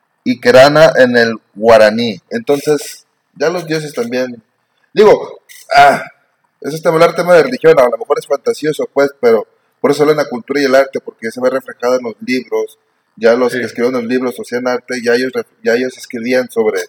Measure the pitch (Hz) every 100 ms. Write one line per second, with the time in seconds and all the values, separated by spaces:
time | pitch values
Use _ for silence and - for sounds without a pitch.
0 | _ _ - 120 123 123 139 151 160 -
1 | 123 120 113 110 _ 98 113 113 107 110
2 | 120 92 - 113 113 143 151 147 - -
3 | _ _ _ - 147 175 160 156 151 131
4 | 117 127 127 117 _ _ _ _ _ 170
5 | 208 135 - - _ - - 143 143 127
6 | - _ _ _ _ _ 135 156 175 160
7 | 165 165 175 175 135 123 160 156 123 -
8 | - 147 - 139 - 117 151 147 123 -
9 | 139 - 120 113 - _ _ _ 127 143
10 | 147 151 139 123 - 143 139 131 135 -
11 | - - 113 127 127 131 123 117 120 127
12 | 117 107 113 127 120 110 110 _ _ _
13 | _ - 113 120 120 123 113 - 120 127
14 | 113 127 127 120 107 123 123 123 - 123
15 | 117 120 131 120 - _ 113 120 127 -
16 | - - - 127 123 165 - 98